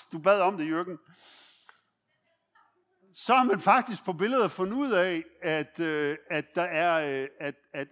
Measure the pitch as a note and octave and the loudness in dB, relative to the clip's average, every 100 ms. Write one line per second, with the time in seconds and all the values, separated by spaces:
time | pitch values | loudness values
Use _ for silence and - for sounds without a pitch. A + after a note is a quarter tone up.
0 | - E3 E3+ G3+ F#3 G3 D#3 D#3+ F3+ E3+ | -12 0 4 4 4 0 -4 -4 -6 -10
1 | _ - - - - _ _ _ _ _ | _ -20 -20 -20 -20 _ _ _ _ _
2 | _ _ _ _ _ _ _ _ _ _ | _ _ _ _ _ _ _ _ _ _
3 | _ - - B3+ A#3+ G3 F#3+ B3 B3 G3 | _ -6 2 4 4 2 4 4 2 -6
4 | - E3 G#3 C4 G#3 - F#3 B3 C#4 F#3+ | -6 -2 0 2 0 0 -4 -4 0 2
5 | F#3 E3 E3 _ E3+ D#3 D3 - E3 D3+ | 2 -2 -8 _ -4 -4 -4 -6 -4 -2
6 | D3 D#3 - D#3 - F3 F3+ D#3 F3 E3 | -2 -4 -6 -6 -4 -4 -2 0 2 2
7 | D3 C3+ C#3 - C#3+ C3+ _ C#3+ C#3 | 0 -4 -6 -8 -10 -10 _ -12 -10